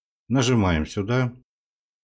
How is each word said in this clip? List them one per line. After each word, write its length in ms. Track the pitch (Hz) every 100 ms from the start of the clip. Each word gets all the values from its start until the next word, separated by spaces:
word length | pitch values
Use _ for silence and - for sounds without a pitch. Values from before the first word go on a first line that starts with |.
| _ _ -
Нажимаем 560 | 127 123 120 95 82 78
сюда. 480 | - 101 123 123 123 _ _ _ _ _ _